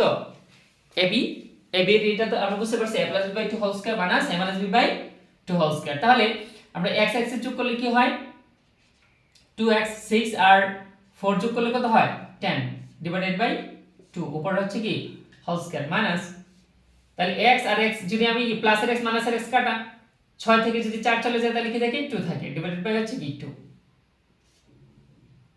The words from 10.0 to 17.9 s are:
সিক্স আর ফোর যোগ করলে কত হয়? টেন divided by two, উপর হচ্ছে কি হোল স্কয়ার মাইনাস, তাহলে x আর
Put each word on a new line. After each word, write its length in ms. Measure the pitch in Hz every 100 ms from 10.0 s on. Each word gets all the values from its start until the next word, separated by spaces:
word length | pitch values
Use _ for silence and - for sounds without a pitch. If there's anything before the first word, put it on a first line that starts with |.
| -
সিক্স 220 | 214 - - 190
আর 120 | 196 196 - - - _ _
ফোর 100 | 196 190
যোগ 80 | 233
করলে 160 | 240 233 247
কত 100 | 247
হয়? 160 | 202 - - - -
টেন 160 | 190 139 127 - - -
divided 320 | 160 180 185 185
by 100 | 240 - - - - _ _
two, 160 | 180 147 147
উপর 140 | 180 190
হচ্ছে 180 | 196 240 214
কি 80 | - - - - _
হোল 160 | - 175
স্কয়ার 200 | - 151 139
মাইনাস, 300 | 196 202 175 - - - _ _ _ _ _ _ -
তাহলে 160 | 180 190 185 -
x 20 | -
আর 80 | 208 220